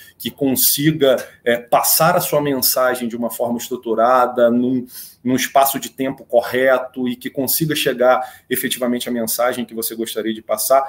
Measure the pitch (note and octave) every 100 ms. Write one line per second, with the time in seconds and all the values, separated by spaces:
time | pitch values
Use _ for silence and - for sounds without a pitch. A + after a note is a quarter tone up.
0 | - - A#2 - C#3 B2 - - D3+ D3+
1 | C3+ A#2+ - - A#2+ A#2 - C3+ - -
2 | D#3+ F3+ - D3 C#3+ C3 - B2+ B2+ B2
3 | A#2+ A#2 A#2 - A#2+ A#2 - A#2+ A#2 A2
4 | A#2+ B2+ B2 B2 A#2+ A#2+ B2 B2+ B2 -
5 | - _ B2 B2+ - C3+ C3+ C3 - -
6 | C3+ C3+ - A#2+ - B2 C3 B2+ - C3
7 | B2 A#2+ C3 - B2+ - D#3+ D3 C#3 B2
8 | B2 B2 - - - B2+ B2+ - B2 A#2+
9 | A#2+ A#2+ A2+ - B2 B2 A#2 A2+ A2+ A2+
10 | A2 A2+ A2 A2 - G#2+ - C3+